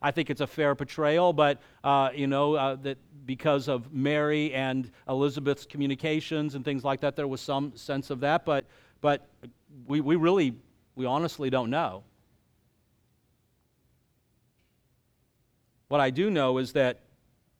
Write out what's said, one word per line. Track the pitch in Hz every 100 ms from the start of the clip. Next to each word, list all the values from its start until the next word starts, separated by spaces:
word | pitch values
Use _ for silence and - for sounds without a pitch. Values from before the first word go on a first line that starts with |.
I | 143
think | 165 151
it's | 135
a | 139
fair | - 147 139
portrayal, | 147 - 147 165 180
but, | 151 147 127 - _
uh, | 139 139 135
you | 143 139
know, | 139 147
uh, | 151 135 135
that | 139 131 _ 143 127
because | 131 156 143 131
of | 123 131
Mary | 143 143 151 151 151 151
and | 131 131 131 120 - -
Elizabeth's | 135 143 143 139 139 -
communications | 147 139 135 160 156 - 156 151 135
and |
things | 127 139
like | 139 135
that, | 143 135
there | 143
was | 131
some | - 139 143 -
sense | - 139 -
of | 131
that. | 143 139 -
But, | 139 - _ _ _
but | 147 143 - _ 120 - _ 139 120
we, | 151
we | 139 170
really, | 165 196 139 117 - _ _ -
we | 123
honestly | 143 165 - 135
don't | 131 117
know. | 143 139 95 - _ _ _ _ _ _ _ _ _ _ _ _ _ _ _ _ _ _ _ _ _ _ _ _ _ _ _ _ _ _ _ _ _ _ _ _ _ -
What | 143
I | 135
do | 131 208
know | 170 131 131
is | 127
that | 147 127 120 _ _ _ _ _